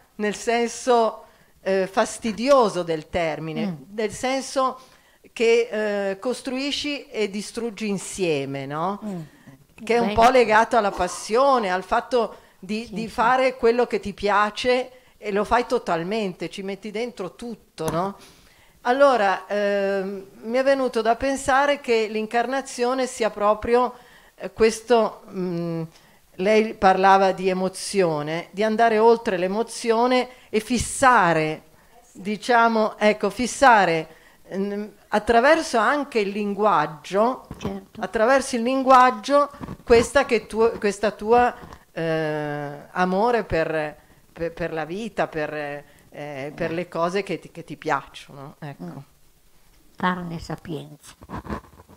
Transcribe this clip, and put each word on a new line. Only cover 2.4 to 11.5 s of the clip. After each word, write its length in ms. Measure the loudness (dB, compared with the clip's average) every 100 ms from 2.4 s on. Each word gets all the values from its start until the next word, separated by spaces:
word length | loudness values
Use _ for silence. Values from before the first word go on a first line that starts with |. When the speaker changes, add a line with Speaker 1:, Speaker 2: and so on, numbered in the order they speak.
| 4 4 4 0
Speaker 1:
del 240 | -4 -6 -4
termine, 560 | -4 -4 -4 -8 -6 -6
Speaker 2:
Mm. 80 | -6 -12 -6
Speaker 1:
nel 160 | -6
senso 680 | -4 -4 -4 -4 -2 -2 -4 -16 _ _ _ -14
che, 800 | -2 2 4 2 -2 -4 -2 -4
eh, 80 | -4
costruisci 840 | -6 -6 -6 -6 -6 -6 -6 -8 -8
e 200 | -6 -4
distruggi 600 | -6 -10 -8 -8 -6 -4
insieme, 760 | -4 -6 -4 -2 -2 -4 -8 -8
no? 340 | -6 -6 -6
Speaker 2:
Mm. 160 | -8 -10 -12 _ -20 -20 _ -10
Speaker 1:
Che 120 | -2
è 40 | 0
un 100 | 2
Speaker 2:
Bene. 60 | 4
Speaker 1:
po' 100 | 6
legato 460 | 6 6 4 4 2
alla 140 | 0
passione, 800 | 0 -4 -6 -2 2 4